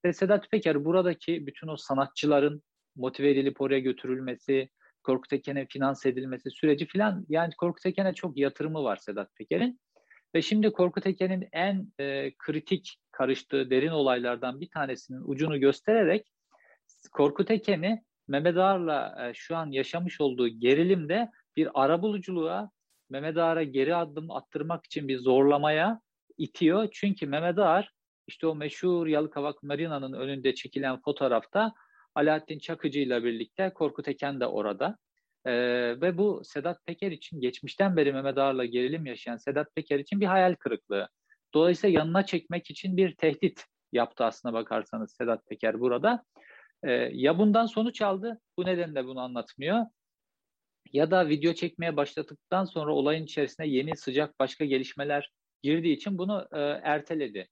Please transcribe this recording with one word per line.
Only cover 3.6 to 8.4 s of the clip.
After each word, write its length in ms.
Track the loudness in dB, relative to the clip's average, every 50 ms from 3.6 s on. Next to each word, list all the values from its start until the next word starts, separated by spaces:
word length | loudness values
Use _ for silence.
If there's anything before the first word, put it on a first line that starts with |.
oraya 180 | 0 0 0 0
götürülmesi, 880 | 0 -2 -4 -4 -4 -4 -4 -4 -4 -8 -10 -8 _ 0 0 0 0 -4 _ _ _ _ _ _ _
Korkut 300 | -2 -2 -2 0 -2 -4
Eken'e 320 | -4 _ -4 -6 -6 -6
finanse 440 | -6 -4 -2 -2 -2 -2 0 0 -2
edilmesi 420 | 0 0 -6 -6 -10 -10 _ -12
süreci 340 | -6 0 4 4 4 4 0
filan, 400 | -2 0 0 2 2 0 -2 -6 -2
yani 240 | 0 0 0 0 -2
Korkut 280 | -2 -2 -2 -2 -2 -4
Eken'e 280 | -4 -2 0 0 0 -2
çok 240 | -2 -8 -8 -2
yatırımı 460 | 0